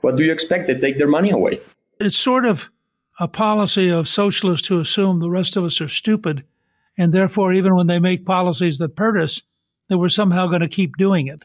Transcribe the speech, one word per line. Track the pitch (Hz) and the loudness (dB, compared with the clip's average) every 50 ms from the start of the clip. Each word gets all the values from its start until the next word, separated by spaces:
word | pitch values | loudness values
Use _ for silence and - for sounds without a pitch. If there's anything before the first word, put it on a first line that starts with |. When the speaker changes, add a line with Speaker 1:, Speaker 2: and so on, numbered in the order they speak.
Speaker 1:
What | - 131 127 | 0 0 0
do | 135 156 | 2 2
you | 160 | 2
expect? | 160 156 - - 180 180 170 | 0 -2 -2 -2 -2 -2 0
They | - 131 | -2 -2
take | 131 135 135 135 135 | 0 0 -2 0 0
their | 147 | 2
money | 143 147 156 185 202 | 2 2 2 2 2
away. | 180 110 90 - - - - - _ _ _ _ _ _ | 2 2 0 0 -2 -4 -10 -20 _ _ _ _ _ _
Speaker 2:
It's | 208 202 - | -4 -2 -2
sort | - - 262 254 254 247 | 0 0 0 0 2 2
of | 240 202 135 - - _ _ _ _ _ _ _ _ _ - | 0 0 -2 -6 -16 _ _ _ _ _ _ _ _ _ -8
a | 175 | -8
policy | - - - 220 214 214 214 202 185 - 202 185 180 | -8 -4 -2 -2 0 2 0 0 0 0 0 2 2
of | 175 165 160 | 2 0 0
socialists | - - - 202 202 190 - - 185 175 147 - | -2 0 0 0 0 0 0 0 0 0 0 -2
who | - 190 175 | -2 -2 -2
assume | 160 - - - 196 190 185 170 | 0 -2 -2 0 0 0 0 0
the | 165 170 | -2 -2
rest | 175 185 185 - - | -2 -2 -2 -2 -2
of | 196 175 | -2 -4
us | 170 - - | -2 -4 -4
are | 156 143 | -6 -6
stupid, | - - - 220 214 208 214 170 151 139 135 _ _ _ _ _ _ _ _ _ _ | -8 -4 0 0 0 0 0 -4 -4 -4 -8 _ _ _ _ _ _ _ _ _ _
and | - 175 170 | 0 2 2
therefore, | 156 185 190 185 - 208 196 185 185 | 4 4 2 2 2 0 0 2 2
even | 190 180 190 185 | 2 4 4 4
when | 180 180 | 4 4
they | 170 175 175 | 2 2 2
make | 175 180 180 180 180 | 2 0 0 -2 -2
policies | - 185 180 180 180 160 - 180 170 151 | -2 0 0 0 0 0 0 -2 -2 -2
that | 135 165 151 - | -2 -6 -8 -4
hurt | - 208 226 220 | -2 -2 0 0
us, | 190 160 147 - - _ _ _ _ _ _ _ _ _ _ | 0 -2 -2 -6 -10 _ _ _ _ _ _ _ _ _ _
that | 190 | -2
we're | 180 175 180 | 0 0 0
somehow | - - 214 190 175 180 185 | 0 2 2 2 2 2 0
gonna | 175 170 175 170 156 | 0 0 0 -2 -2
keep | - - 190 156 - | -2 -2 -2 -2 0
doing | 147 190 196 196 175 135 | 0 2 2 2 0 0
it. | 135 143 151 _ | -4 -8 -14 _